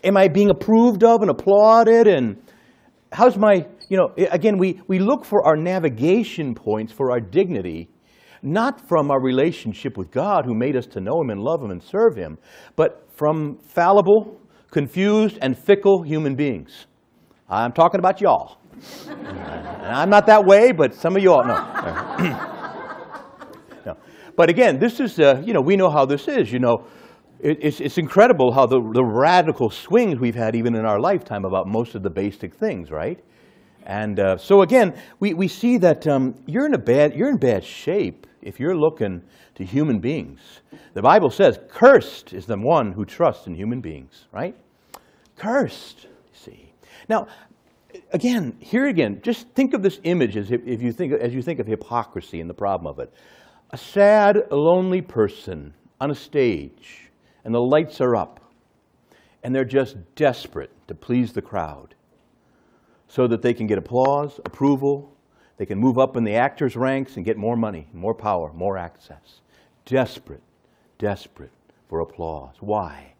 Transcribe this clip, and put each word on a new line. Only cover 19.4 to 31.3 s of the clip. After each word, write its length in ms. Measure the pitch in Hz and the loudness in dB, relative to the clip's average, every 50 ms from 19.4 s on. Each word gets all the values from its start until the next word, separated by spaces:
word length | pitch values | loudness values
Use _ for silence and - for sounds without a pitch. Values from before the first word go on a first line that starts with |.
| 90 76 78 85 80 87 95 - - | -14 -14 -14 -14 -14 -14 -16 -14 -10
I'm 240 | 92 113 135 156 185 | -6 -4 -2 2 4
not 160 | 202 208 202 | 4 4 8
that 180 | 220 214 214 202 | 8 6 6 8
way, 260 | 185 196 202 226 254 | 8 8 8 8 6
but 220 | 254 160 151 123 - | 4 4 0 0 0
some 240 | - - 165 185 | -4 -4 -2 0
of 60 | 196 196 | 2 4
y'all, 240 | 185 170 139 123 | 6 6 6 4
no. 80 | 123 110 | 2 -2
<clears throat> 1000 | - - - - - - 87 82 - - - - - - 175 127 - - - - - - - - - - - - - - - - - - - - - - - - - _ _ - - - | -4 -4 -8 -10 -8 -8 -8 -8 -8 -10 -10 -6 -4 -4 -4 -4 -6 -10 -12 -14 -14 -14 -14 -14 -14 -16 -16 -16 -16 -16 -18 -18 -20 -20 -20 -20 -20 -20 -20 -20 -20 _ _ -20 -18 -14
No. 100 | - - - _ - - - - - - | -14 -14 -14 _ -20 -20 -20 -20 -12 2
But 140 | - 170 160 | 4 4 4
again, 280 | 175 190 247 220 147 131 | 6 4 4 4 4 2
this 220 | 185 240 233 - | 0 -2 0 -2
is, 180 | 277 214 - - | -6 -4 0 4
uh, 240 | 156 139 135 127 151 | 4 4 4 4 0
you 80 | 220 233 | -2 0
know, 80 | 160 127 | 0 2
we 140 | 147 196 | 2 2
know 120 | 196 190 180 | 4 4 2
how 160 | 147 151 135 | 4 2 2
this 240 | 135 143 143 - - | 2 0 -4 -4 -4
is, 240 | 294 262 156 101 117 | -2 -2 -2 -2 -2
you 60 | 127 | 0
know. 260 | 127 120 117 113 - - - - - - - _ _ _ _ _ | 2 2 2 0 -2 -12 -20 -20 -20 -20 -20 _ _ _ _ _
It, 160 | - 147 156 156 - | -4 -4 -2 0 -2
it's, 180 | 151 147 - | -4 -4 -4
it's 160 | 139 143 - | -8 -6 -4
incredible 560 | - 165 147 - 190 214 247 247 151 131 123 117 | -4 -6 0 4 4 6 6 6 2 2 2 4
how 140 | 135 135 | 2 2
the, 120 | 117 131 131 117 110 110 | 4 2 0 0 0 0
the 100 | 120 131 | 0 0
radical 680 | 117 104 117 131 160 180 180 175 160 147 - - - | 0 0 0 2 4 4 4 2 2 0 -2 -2 -4
swings 500 | - - - - 185 233 247 208 160 120 | -4 -8 -10 0 0 2 2 2 -2 -2
we've 140 | 123 120 110 | -2 -4 -2
had 200 | 120 117 110 110 | -2 -4 -2 -2
even 200 | 117 113 120 117 | -2 -2 -2 -2
in 100 | 110 110 | -2 -2
our 160 | 110 107 101 | 0 0 0
lifetime 460 | 123 175 202 180 - - | 0 0 -2 -2 -4 -8